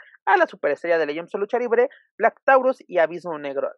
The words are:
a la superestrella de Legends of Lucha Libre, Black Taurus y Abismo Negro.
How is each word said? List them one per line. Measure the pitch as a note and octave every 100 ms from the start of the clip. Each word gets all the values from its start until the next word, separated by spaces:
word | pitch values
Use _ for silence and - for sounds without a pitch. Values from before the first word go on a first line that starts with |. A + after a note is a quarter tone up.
| - _ -
a | B3+
la | D#4+
superestrella | - D3 C#3 E3+ E3
de | D3
Legends | D#3 E3+
of | G3
Lucha | G3+ A#3
Libre, | A#3+ A#3 B3 - _ -
Black | G#3+ -
Taurus | - C4+ B3+ B3 -
y | F3
Abismo | D#3 E3+ F3 D3+
Negro. | C#3+ C#3 C3